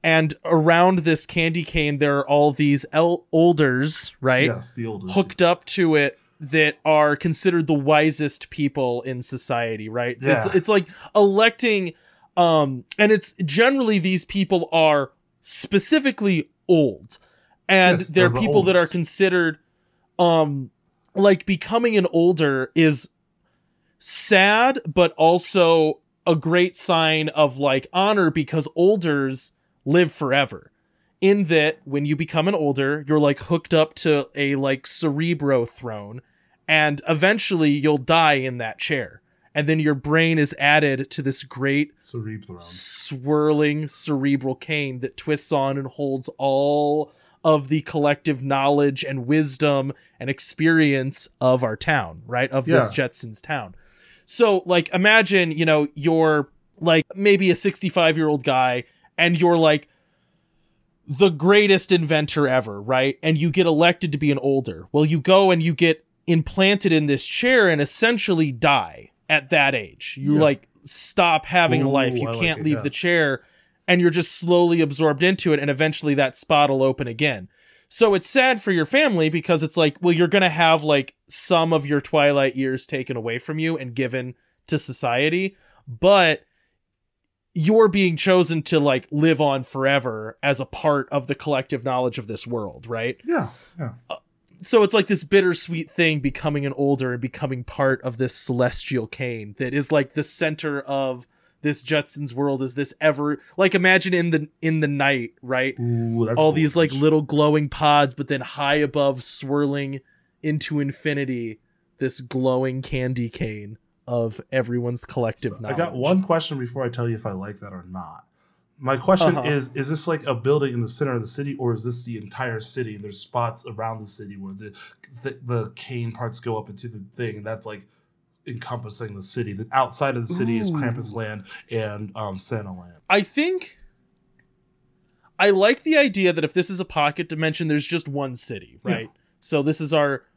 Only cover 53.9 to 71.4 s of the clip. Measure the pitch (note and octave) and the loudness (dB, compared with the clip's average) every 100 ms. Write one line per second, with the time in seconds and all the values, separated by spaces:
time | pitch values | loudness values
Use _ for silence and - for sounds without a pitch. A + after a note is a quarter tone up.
53.9 | _ - _ - - A3+ F#3+ F3+ F3+ D#3+ | _ -20 _ -10 2 2 2 2 0 2
54.9 | F#3 G3+ A3 G#3 G3 F3 D#3 E3 D3+ D3 | 2 4 4 4 2 0 0 2 2 0
55.9 | - D3+ D#3+ D#3+ D3+ C#3+ _ _ _ D#3+ | -2 0 2 4 2 -2 _ _ _ 2
56.9 | D#3+ - F#3 G3+ G3 F#3+ E3+ G3+ - F#3+ | 2 0 -2 2 4 4 2 0 -2 -2
57.9 | F3+ D#3+ D#3+ D#3 D3 B2+ B2+ B2+ B2 - | 2 2 2 0 0 0 2 2 -2 -8
58.9 | _ _ - E3+ E3+ F3 E3+ D#3+ D3+ - | _ _ 0 0 4 4 4 4 2 -2
59.9 | _ _ _ _ _ _ _ _ _ _ | _ _ _ _ _ _ _ _ _ _
60.9 | _ - C3 G3 D3+ E3 G#3 G#3 F#3+ - | _ -12 2 2 2 4 4 6 2 2
61.9 | F3+ D#3 D#3+ D3+ - C#3 B2+ A2 G2+ G#2+ | 0 2 0 0 0 2 2 -2 -10 -2
62.9 | C3 C3+ C3+ D#3+ D#3+ E3 D#3 E3+ D#3 F3 | 0 0 0 0 0 0 2 2 4 2
63.9 | F3+ F3 C#3+ D3 C#3 C#3 C3+ B2 E2+ F2 | 2 -4 -2 0 0 0 -2 -2 -12 -4
64.9 | C#3+ D3 D#3+ C3 F#3+ G3 F3 E3 D3+ E3 | 0 2 0 4 6 6 4 0 2 2
65.9 | D#3+ _ _ - E3+ - - F#3+ G3+ G3 | 0 _ _ 0 0 0 0 2 2 2
66.9 | D#3+ D3+ C3+ - - B3 C4 G3 D#3 C#3+ | 2 2 -2 -2 -2 2 4 4 2 0
67.9 | - A3+ A#3+ - E3+ D#3 A#2+ B2+ C#3 E2+ | 0 0 0 0 0 0 0 2 2 -2
68.9 | B1 - _ _ D3+ C3+ E3 C#3 C3 G2 | -12 -20 _ _ 0 2 2 2 0 -6
69.9 | _ - - C3+ D3+ D3+ C#3 _ _ - | _ -16 -8 0 4 4 2 _ _ -8
70.9 | - - - F3 D#3+ | -6 -4 0 2 2